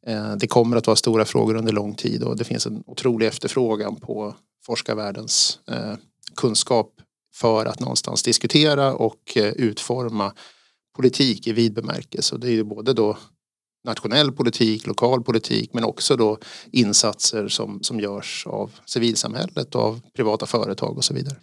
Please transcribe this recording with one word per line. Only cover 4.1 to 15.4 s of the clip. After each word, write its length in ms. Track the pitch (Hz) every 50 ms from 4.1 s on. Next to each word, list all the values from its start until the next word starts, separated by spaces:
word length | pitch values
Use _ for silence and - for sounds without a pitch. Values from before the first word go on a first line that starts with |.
| 120 110 107 104 101 _ _ _ _ _ _
forskarvärldens, 960 | - 117 - - - 110 107 107 101 98 - 110 117 - - - - - - _ -
eh, 220 | - 120 - 107 104 104 - _ _ _ - - -
kunskap 560 | - - 123 107 - - - 127 113 107 - _ _ - _ _ _ _ _ _
för 320 | - - 117 113 110 110
att 140 | - - -
någonstans 440 | 127 127 120 113 - - - - -
diskutera 680 | 120 117 - - - - 151 151 151 147 139 139 135 131
och, 240 | - 113 110 - _ _ - - 120
eh, 80 | 104
utforma 880 | 104 - - 131 110 104 - - - 123 127 127 117 113 107 101 98 101 - - - _ _ _ _ _ _ _ _ _
politik 520 | - 127 127 123 - 143 131 107 - - 117
i 40 |
vid 220 | 110 113 117 113 104
bemärkelse. 600 | 117 104 - - - - _ - - - - -
Och 40 | -
det 60 | 117 123
är 40 |
ju 120 | 120 110 110
både 300 | 107 104 107 110 120 131
då 240 | 123 110 107 104 - - - _ _ _ _ _ _ _ _ _ _ _
nationell 460 | 127 110 - - 107 110 143 151 143
politik, 560 | - - 139 120 - - 120 110 110 104 - -
lokal 360 | 101 - - 120 131 127 113
politik, 460 | - 117 113